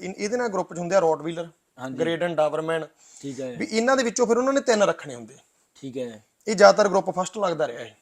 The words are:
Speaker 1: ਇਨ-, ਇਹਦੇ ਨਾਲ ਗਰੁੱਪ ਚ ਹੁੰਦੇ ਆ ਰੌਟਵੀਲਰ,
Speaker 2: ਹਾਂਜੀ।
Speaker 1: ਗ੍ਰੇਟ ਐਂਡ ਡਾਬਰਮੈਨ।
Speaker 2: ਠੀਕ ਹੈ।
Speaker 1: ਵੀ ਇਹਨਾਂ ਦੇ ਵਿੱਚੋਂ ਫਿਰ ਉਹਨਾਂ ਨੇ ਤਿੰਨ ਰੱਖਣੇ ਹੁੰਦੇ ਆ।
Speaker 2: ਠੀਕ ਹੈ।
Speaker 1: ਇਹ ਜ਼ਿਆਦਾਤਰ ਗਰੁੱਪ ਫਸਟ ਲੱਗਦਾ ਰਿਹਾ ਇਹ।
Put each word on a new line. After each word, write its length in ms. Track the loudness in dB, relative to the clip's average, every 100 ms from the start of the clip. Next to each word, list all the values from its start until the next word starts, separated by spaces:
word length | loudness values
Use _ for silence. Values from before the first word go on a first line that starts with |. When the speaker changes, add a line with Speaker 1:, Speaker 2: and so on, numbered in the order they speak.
Speaker 1:
ਇਨ-, 140 | -10 -6
ਇਹਦੇ 180 | -4 -2
ਨਾਲ 120 | -2
ਗਰੁੱਪ 260 | -4 -4
ਚ 40 | -6
ਹੁੰਦੇ 180 | 0 2
ਆ 20 |
ਰੌਟਵੀਲਰ, 500 | 4 2 -2 -8 -10 -16 _ -14
Speaker 2:
ਹਾਂਜੀ। 200 | -10 -4
Speaker 1:
ਗ੍ਰੇਟ 240 | -2 -2
ਐਂਡ 140 | -2 0
ਡਾਬਰਮੈਨ। 500 | 0 0 -2 -4 -6 _ -20 -16
Speaker 2:
ਠੀਕ 180 | -12 -10
ਹੈ। 160 | -10 -8
Speaker 1:
ਵੀ 100 | -4
ਇਹਨਾਂ 260 | 0 2 2
ਦੇ 60 |
ਵਿੱਚੋਂ 240 | 0 0 2
ਫਿਰ 100 | 2
ਉਹਨਾਂ 160 | 2
ਨੇ 80 | 0
ਤਿੰਨ 220 | 2 4
ਰੱਖਣੇ 320 | 2 0 -8
ਹੁੰਦੇ 200 | -14 -16
ਆ। 40 | -20 _ _ _ _
Speaker 2:
ਠੀਕ 180 | -12 -8
ਹੈ। 260 | -10 -12 _ _ -6
Speaker 1:
ਇਹ 60 |
ਜ਼ਿਆਦਾਤਰ 340 | 8 8 8 4
ਗਰੁੱਪ 220 | 2 -2
ਫਸਟ 280 | -4 -6 -4
ਲੱਗਦਾ 300 | -4 -2 -4
ਰਿਹਾ 120 | -4
ਇਹ। 100 | -14 -18